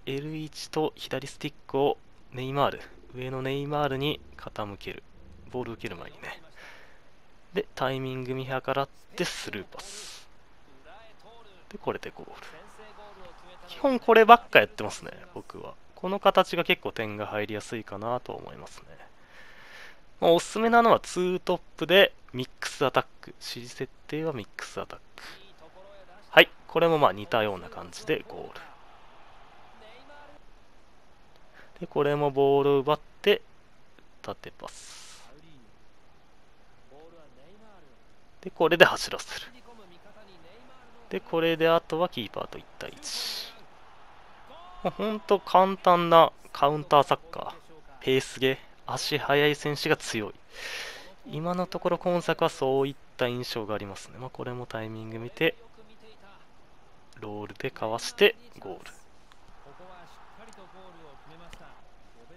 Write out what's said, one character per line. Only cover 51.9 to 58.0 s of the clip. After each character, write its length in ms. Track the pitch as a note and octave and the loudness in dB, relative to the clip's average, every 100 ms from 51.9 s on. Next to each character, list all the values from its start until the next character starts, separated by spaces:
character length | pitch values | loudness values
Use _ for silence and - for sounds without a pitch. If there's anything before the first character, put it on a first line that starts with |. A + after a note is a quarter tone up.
| E3+ | 0
今 240 | F#3 F3 | 2 0
作 220 | E3 E3 | 2 2
は 60 | E3 | 0
そ 320 | - C3+ C3+ | 0 0 2
う 40 | C#3 | 0
い 60 | |
っ 40 | C#3 - - | -4 -12 -2
た 100 | B2 | -2
印 280 | B2 B2 | -2 -6
象 120 | A#2+ G#2 | -6 -4
が 80 | |
あ 40 | G#2 | -6
り 60 | |
ま 120 | G2+ F#2+ | -6 -12
す 140 | - | -16
ね。 80 | - | -14
ま 100 | B2+ | -14
あ、 20 | |
こ 140 | - | -10
れ 80 | B2+ | -10
も 140 | B2 A#2+ | -10 -8
タ 180 | A2+ | -8
イ 40 | A2 | -8
ミ 140 | A2 | -10
ン 80 | A2 | -10
グ 80 | A2+ | -10
見 100 | A#2+ | -10
て、 280 | - D#3+ - - - G#3+ - A3 G3+ G3 G3 - - - - - - - - | -2 -2 -2 -10 -20 -20 -20 -20 -20 -20 -20 -20 -20 -20 -20 -20 -20 -20 -16
ロ 240 | G#2+ G#2 | -12 -10
ー 40 | G#2 | -12
ル 60 | |
で 180 | - C3+ | -8 -10
か 160 | - A2+ | -6 -6
わ 100 | |
し 160 | A2+ | -4